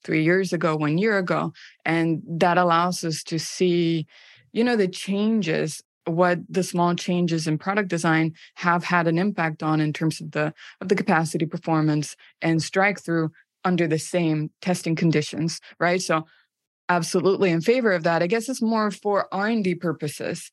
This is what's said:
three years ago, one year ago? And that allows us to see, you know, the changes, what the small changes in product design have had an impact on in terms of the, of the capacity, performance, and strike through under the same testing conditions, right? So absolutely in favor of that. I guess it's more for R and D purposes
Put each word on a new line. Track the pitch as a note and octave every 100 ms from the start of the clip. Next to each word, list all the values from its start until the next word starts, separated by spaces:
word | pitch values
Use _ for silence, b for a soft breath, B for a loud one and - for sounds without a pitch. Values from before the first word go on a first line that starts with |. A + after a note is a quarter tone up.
three | - D#3+
years | D#3 F#3 F#3
ago, | E3+ E3+ D#3
one | D3+ D#3+
year | A3 G3+
ago? | F3+ D#3 D#3+ B B B
And | - E3 E3 D#3+ -
that | E3 F3+ E3+
allows | F3+ E3 F3+ F3+
us | E3+ D#3
to | - E3
see, | - - F3+ F3 E3 E3 D3+ b b b b
you | G#3
know, | A#3+ A#3
the | F#3
changes, | F#3 - G3 G#3+ A3+ E3 D#3 D#3 - - _ -
what | E3 F3+ F3 -
the | F3
small | F3+ F3 F3
changes | E3+ - F3+ F3 E3 D#3+
in | D#3
product | - G#3 F#3+
design | E3+ E3 D#3+ D#3+ D#3+ B
have | - F3 F3
had | - F3 E3
an | E3
impact | G3+ F#3 E3 D#3
on | D#3 D#3
in | D3+
terms | D3 D#3+ D#3
of | D#3+
the, | D3+ D3+ B B B
of | F#3
the | G3
capacity, | F#3+ E3 D#3+ E3+ E3
performance, | E3+ - D#3+ D#3 D3+ D3 b b _
and | E3 E3
strike | D#3 F#3+ G3+ G3
through | - E3 D#3+ b _ _
under | F#3 F3 E3
the | D#3
same | - F3+ E3 D#3 D3+ -
testing | - F3+ E3 D#3+
conditions, | E3+ D3 D3+ - D#3+ - B -
right? | E3+ F3+
So | F#3 D#3+ D#3+ b b _ _ _ -
absolutely | F3 E3 F#3+ E3+ G3 F#3+
in | E3
favor | D#3+ B3 A3+
of | F3+
that. | E3 E3
I | F3
guess | A3+ A3+
it's | B3+
more | A3 A3+ G#3+
for | F#3+ G#3 G3 -
R | F#3+ G#3
and | A#3
D | F#3+
purposes | F3 F3 C#3 D3 - - E3+ -